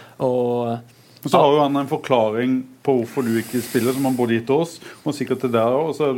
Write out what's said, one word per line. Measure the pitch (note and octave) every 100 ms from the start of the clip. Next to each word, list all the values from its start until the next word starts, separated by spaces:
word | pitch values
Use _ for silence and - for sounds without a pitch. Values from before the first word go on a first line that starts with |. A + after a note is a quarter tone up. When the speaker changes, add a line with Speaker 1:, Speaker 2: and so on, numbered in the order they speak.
| - -
Speaker 1:
Og | C3+ B2 A#2+ B2 A#2+ A#2 - - - -
Speaker 2:
Men | -
så | C3+
har | C#3+
jo | D3
han | C#3+ C#3+
en | C#3
forklaring | D3+ - B2+ A2 A2 B2+ C3 B2+ -
på | - C3
hvorfor | A2+ C#3 A#2
du | A2+
ikke | A2+ B2+
spiller, | A2+ B2+ A#2 C3
som | C3+
han | B2+
både | A#2+ A2+
gitt | A#2
til | C#3 E3
oss, | - - - -
og | D3
sikkert | C3 B2+ B2+
til |
deg | A#2
også, | A2+ C3 D#3+
og | C#3+
så | C#3+